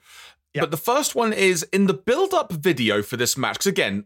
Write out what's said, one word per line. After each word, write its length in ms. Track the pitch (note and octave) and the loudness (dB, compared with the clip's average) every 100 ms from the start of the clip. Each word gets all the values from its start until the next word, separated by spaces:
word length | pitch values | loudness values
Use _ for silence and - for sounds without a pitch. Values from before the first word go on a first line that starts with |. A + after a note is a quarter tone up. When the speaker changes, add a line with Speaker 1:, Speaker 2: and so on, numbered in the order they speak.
| _ - - _ _ | _ -20 -20 _ _
Speaker 1:
Yeah. 80 | C#3+ | -6
Speaker 2:
But 100 | D3+ | -4
the 60 | D#3 | -4
first 380 | - C4 C4+ - | -2 -2 -2 -2
one 180 | A3+ | -2
is, 300 | G#3 F#3+ F3 E3 | 2 2 2 0
in 140 | F#3+ G3 | 2 2
the 60 | |
build-up 580 | F#3+ - C4+ F#4+ F#4 C#4+ | 2 0 0 2 0 -2
video 500 | E3 F3+ C3+ A2+ G2+ | -2 0 2 2 2
for 160 | G#2 A#2 | 0 -2
this 200 | A#2+ - | -2 -2
match, 220 | A2+ G2 | -4 -2
'cause 80 | G3+ | -2
again, 380 | F#3 B2 G2 | 0 -2 -2